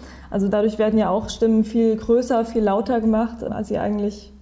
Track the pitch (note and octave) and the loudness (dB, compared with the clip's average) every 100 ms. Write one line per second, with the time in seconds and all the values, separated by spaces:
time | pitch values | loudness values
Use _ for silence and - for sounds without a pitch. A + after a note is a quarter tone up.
0 | - - - G3+ G3 G#3 G#3+ G#3+ G#3+ A3 | -18 -20 -6 -2 0 2 0 2 2 2
1 | F#3 G3 A3 - A3+ A3 A3 A#3 A3+ A3 | 2 0 -4 0 2 4 2 2 2 2
2 | A3+ A#3 A#3+ A#3 A3+ A#3 G#3 G3 A3+ A#3 | 2 2 2 0 0 0 2 0 0 0
3 | A3 A3 A#3 A#3 - G#3+ G#3 G#3 G#3 G#3 | 2 2 0 -4 -8 -6 -4 -4 -2 -2
4 | G#3 G#3 - - | -4 -6 -14 -20